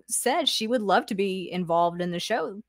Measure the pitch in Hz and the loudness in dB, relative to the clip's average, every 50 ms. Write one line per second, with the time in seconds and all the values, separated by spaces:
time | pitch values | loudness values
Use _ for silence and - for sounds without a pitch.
0 | - - - - - - - - - 247 - - 220 214 247 254 208 190 180 226 | -8 -6 -4 0 0 2 2 2 2 0 0 0 0 0 0 0 2 4 4 4
1 | 254 - 220 185 202 196 190 190 175 - - 180 180 160 165 170 170 175 170 175 | 2 0 -2 0 0 0 -2 -4 -4 -4 -4 -4 -2 2 2 4 4 2 2 -2
2 | 180 180 170 175 - - 220 269 160 233 196 208 - | -2 -2 -4 -4 -2 -2 -2 -2 -2 -4 -6 -10 -16